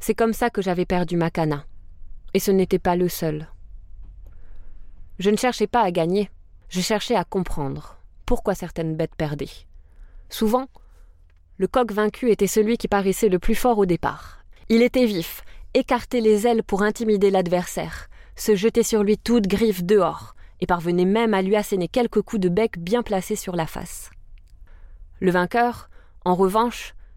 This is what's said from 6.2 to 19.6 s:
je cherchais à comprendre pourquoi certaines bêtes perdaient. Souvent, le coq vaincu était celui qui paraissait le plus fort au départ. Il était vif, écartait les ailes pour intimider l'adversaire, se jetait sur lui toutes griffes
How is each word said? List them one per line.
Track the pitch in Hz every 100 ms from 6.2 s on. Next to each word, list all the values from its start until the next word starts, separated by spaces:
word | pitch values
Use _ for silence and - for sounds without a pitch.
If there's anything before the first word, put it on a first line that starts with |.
| 202 - - - -
je | 180
cherchais | 180 208 - 214
à | -
comprendre | 190 175 - 139 143 - - - - -
pourquoi | - 214 185
certaines | 170 - 160 160
bêtes | 160 -
perdaient. | 151 147 - - - - - - - - -
Souvent, | - 220 254 269 - - - - - - _ _ -
le | 185
coq | 262 226
vaincu | 202 214 - 247
était | 202 190
celui | 220 214 240
qui | -
paraissait | 202 190 185 214
le | 180
plus | - 220
fort | 247 214
au | 185
départ. | 165 - - - - - - -
Il | 226
était | 247 254 233
vif, | 185 - - - - -
écartait | 254 - 247 - 247
les | 220 208 233
ailes | 226
pour | - 196
intimider | 208 220 220 202 202
l'adversaire, | 190 175 180 175 180 160 - - - - -
se | - 196
jetait | 220 233
sur | 214 220
lui | 202 208
toutes | - 240 190
griffes | 196